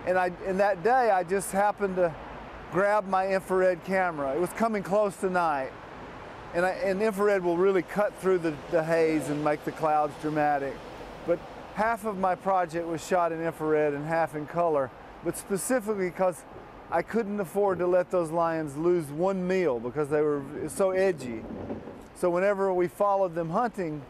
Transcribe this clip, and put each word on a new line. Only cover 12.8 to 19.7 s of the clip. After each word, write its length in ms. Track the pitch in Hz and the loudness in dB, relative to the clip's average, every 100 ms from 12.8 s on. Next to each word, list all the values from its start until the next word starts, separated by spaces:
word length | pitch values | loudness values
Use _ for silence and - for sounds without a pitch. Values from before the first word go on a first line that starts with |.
| 170 | -4
was 180 | 160 | -6
shot 280 | - 185 170 | 2 2 2
in 120 | 160 | 0
infrared 480 | 165 156 156 151 151 | -4 -2 2 4 4
and 140 | 143 151 | 0 -2
half 300 | 165 156 151 | 0 0 -4
in 100 | 143 | -6
color, 420 | 165 175 147 131 - - - | -2 2 2 0 -6 -18 -6
but 120 | 170 - | -6 -6
specifically 760 | - 196 - 254 202 208 185 | -4 -4 0 0 0 -2 -2
'cause 320 | 160 185 170 - - - - - | 0 0 0 -14 -18 -18 -20 -2
I 100 | 170 | -2
couldn't 380 | - 220 202 208 | 0 -2 0 -4
afford 400 | 170 196 202 175 | -2 2 2 2
to 80 | 180 | 4
let 240 | 180 175 | 2 4
those 180 | 185 160 | 0 0
lions 460 | 165 165 160 151 139 | 2 2 0 -4 0
lose 300 | 170 180 143 | 2 2 0
one 380 | 147 185 190 180 | 0 0 0 0
meal 320 | 190 165 | 2 2